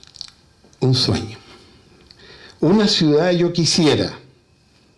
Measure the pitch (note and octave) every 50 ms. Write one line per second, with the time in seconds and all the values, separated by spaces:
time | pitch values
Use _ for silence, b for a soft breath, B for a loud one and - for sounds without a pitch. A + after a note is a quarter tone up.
0 | - - _ - - - - _ _ _ _ _ _ _ _ _ B2+ C3 C3 -
1 | - - - - - - - - B B B B B B B B B B B _
2 | - B B B B B B B B B B B F3 D#3+ G3 A3 G#3 G3 - -
3 | E3+ D3+ D3 D3+ E3+ F3+ F3 E3+ F3 E3+ F3 F3 D#3+ - - F#3+ D#3+ C#3+ B2 G2+
4 | F2+ F2 - - - - _ _ _ _ _ _ _ _ _ _ _ _ _